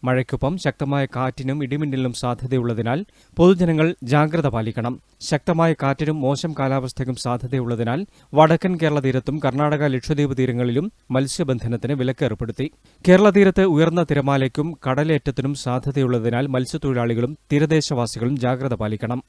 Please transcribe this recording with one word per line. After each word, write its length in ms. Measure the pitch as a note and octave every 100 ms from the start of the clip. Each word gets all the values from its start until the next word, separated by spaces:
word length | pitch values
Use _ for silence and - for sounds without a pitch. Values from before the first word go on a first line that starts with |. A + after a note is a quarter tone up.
മഴയ്ക്കൊപ്പം 500 | B2+ B2+ B2+ C3+ C3+ F#3
ശക്തമായ 460 | C#3+ - C#3 C#3 C3+
കാറ്റിനും 520 | B2 B2+ B2+ C3 C#3+
ഇടിമിന്നലിനും 500 | C3+ C#3+ D3+ C3 B2+
സാധ്യതയുള്ളതിനാൽ 840 | A#2+ B2+ A#2+ B2+ B2+ A#2+ A2+ A2+ C3+ G#3 _ _ -
പൊതുജനങ്ങൾ 500 | F3 F#3+ F3 D#3+ D#3+ F3+
ജാഗ്രത 440 | B2 C#3+ D#3 E3 C#3+
പാലിക്കണം. 460 | A2+ A2 A2+ A#2 B2+ _ _
ശക്തമായ 520 | - D#3 - E3 E3
കാറ്റിനും 440 | D#3 C#3 C#3 D3+ D#3
മോശം 340 | C3 C#3 E3+ C#3
കാലാവസ്ഥയ്ക്കും 580 | C3+ C3+ B2+ - B2+ B2 B2
സാധ്യതയുള്ളതിനാൽ 760 | A#2+ B2+ C3 A#2+ A#2 A#2 C3+ G#3 _ _
വടക്കൻ 400 | C#3 D#3 E3 F#3+ F3+
കേരള 220 | D#3 D3
തീരത്തും 360 | C3 B2+ - D3+ C#3
കർണാടക, 380 | B2+ D3 D3 D3
ലക്ഷദ്വീപ് 500 | C3 - D3 C#3+ C3
തീരങ്ങളിലും 500 | B2+ A#2+ B2 A#2+ F#3+ _ _
മത്സ്യബന്ധനത്തിന് 800 | B2+ C#3 - D#3 B2 A2+ A#2 D#3
വിലക്കേർപ്പെടുത്തി. 800 | C#3+ B2+ C3 C3 G#2+ A#2 A2+ D3 _ _ _ -
കേരള 240 | F#3 G#3
തീരത്ത് 360 | G3 G3 F#3 F#3+ D3+
ഉയർന്ന 280 | E3 E3+
തിരമാലയ്ക്കും 640 | E3 C#3+ C#3 C#3 C3 - D3+ D3 C3+
കടലേറ്റത്തിനും 680 | C3 D3+ D3+ - C3+ C3+ C#3+
സാധ്യതയുള്ളതിനാൽ 920 | - B2+ C3+ C#3 C3 B2 A2+ A#2+ C#3
മത്സ്യത്തൊഴിലാളികളും 880 | B2+ B2+ - C#3 B2 A#2 A2+ A#2+ G2+ _
തീരദേശവാസികളും 840 | C#3+ D3+ D#3 - C3+ A#2 - A#2+ C#3
ജാഗ്രത 360 | B2 B2+ C3+
പാലിക്കണം. 480 | A2+ G#2+ G#2+ A2 B2